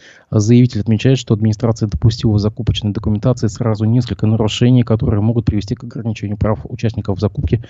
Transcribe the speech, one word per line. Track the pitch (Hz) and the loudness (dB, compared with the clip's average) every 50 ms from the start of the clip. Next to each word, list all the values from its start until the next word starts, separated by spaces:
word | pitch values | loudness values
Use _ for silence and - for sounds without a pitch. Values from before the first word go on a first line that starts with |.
| - - - - _ - | -20 -20 -20 -20 _ -2
Заявитель | - 107 101 113 120 120 127 120 - 104 | 0 0 4 6 6 6 6 4 2 -2
отмечает, | 101 113 110 101 - 127 135 131 | 0 0 0 2 2 2 2 2
что | - - 113 | 2 -2 0
администрация | 104 110 110 107 - 123 113 113 - 117 98 | 0 2 0 0 0 0 -2 0 0 -2 -2
допустила | - - - 113 110 - - 113 104 | -2 2 2 0 0 2 0 2 2
в | 104 | 2
закупочной | 101 107 - - 107 - - - 120 104 | 0 0 -4 -2 -2 -2 -2 0 -2 -2
документации | 95 107 - 110 107 98 - 131 120 120 117 104 | -4 -2 -2 -2 -2 0 0 0 0 0 -2 -4
сразу | - - 117 113 107 104 107 | -4 -2 -2 -2 0 0 0
несколько | 110 117 127 123 - 98 - 110 | 2 2 2 0 -2 -4 -2 0
нарушений, | 107 110 107 107 107 - - 123 123 127 123 117 | 0 2 2 0 -2 0 2 2 4 4 4 4
которые | - 110 110 107 107 107 101 | 2 0 0 0 0 0 2
могут | 104 113 117 117 - | 0 2 0 2 0
привести | - 107 101 98 - 123 | 0 -2 -2 -4 -4 -8
к | - | -8
ограничению | 120 120 - - 107 117 107 - 107 101 101 | -8 -12 -12 -8 -6 -6 -6 -6 -6 -8 -4
прав | 104 - 110 107 - - | -2 -2 -2 -2 -2 -6
участников | - 123 - - 107 - 107 - - 98 92 | -12 -10 -4 -4 -4 -4 -4 -4 -4 -4 -2
закупки | 104 101 - 143 - - 127 113 120 | -2 -2 -2 -2 -2 -2 -2 -2 -4